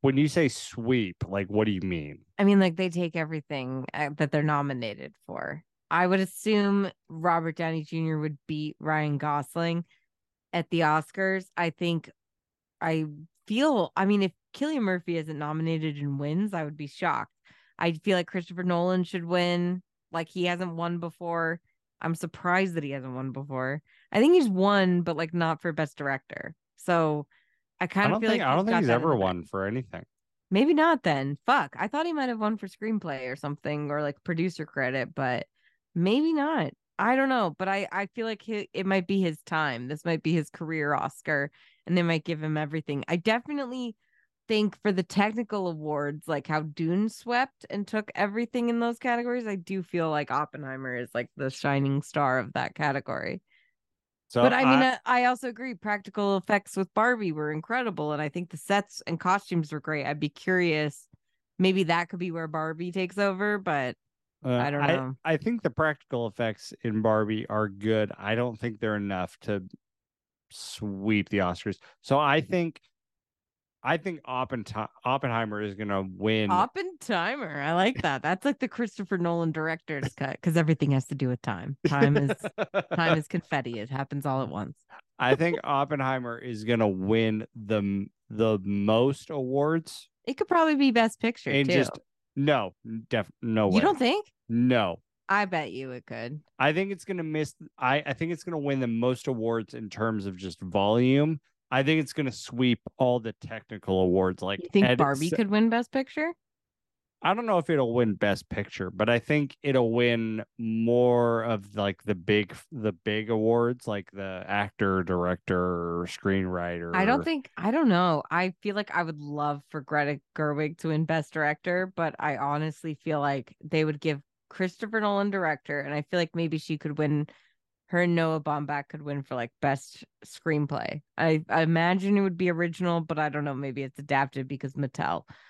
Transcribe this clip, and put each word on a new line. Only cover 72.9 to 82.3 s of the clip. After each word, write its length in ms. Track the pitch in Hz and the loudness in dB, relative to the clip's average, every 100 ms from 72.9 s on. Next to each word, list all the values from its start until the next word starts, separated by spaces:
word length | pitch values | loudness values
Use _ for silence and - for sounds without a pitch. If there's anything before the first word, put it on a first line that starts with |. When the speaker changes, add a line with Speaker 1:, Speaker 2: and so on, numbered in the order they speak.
| _ _ _ _ _ _ _ _ _ | _ _ _ _ _ _ _ _ _
Speaker 1:
I 140 | 127 160 | -2 -2
think 240 | 190 160 | -2 -8
Oppenti-, 640 | - 127 131 123 104 107 107 _ 123 | -6 -4 -2 -4 -6 -6 -6 _ -2
Oppenheimer 560 | 135 135 113 110 104 | 0 0 0 -2 -4
is 140 | 104 98 | -6 -6
gonna 280 | 104 98 | -2 -2
win. 480 | 95 92 104 110 107 | -2 -2 0 2 2
Speaker 2:
Oppenheimer. 1080 | 180 233 370 370 339 - 196 175 285 196 143 | 2 2 -2 -8 -8 -4 -2 -2 -4 -6 -4
I 120 | 143 | 0
like 280 | 170 196 262 | 4 4 2
that. 200 | 165 135 | 0 0
That's 240 | 151 185 277 | 0 0 0
like 140 | - | -2
the 80 | 254 | -4
Christopher 500 | - 233 - 196 190 | -4 -6 -6 -4 -2
Nolan 340 | 170 170 165 | 0 0 0
director's 600 | 156 156 160 - 151 131 - | 0 -2 -4 -6 -6 -6 -4
cut, 260 | 135 - | -6 -4
'cause 160 | 180 160 | 0 2
everything 340 | 156 156 143 | 4 2 2
has 140 | 135 - | 2 0
to 80 | 127 | -2
do 120 | 127 | -2
with 140 | 123 | -2
time. 360 | - 95 110 139 - | -4 -4 -6 -2 0
Time 320 | 143 139 143 | 4 4 4
is, 180 | 139 | 2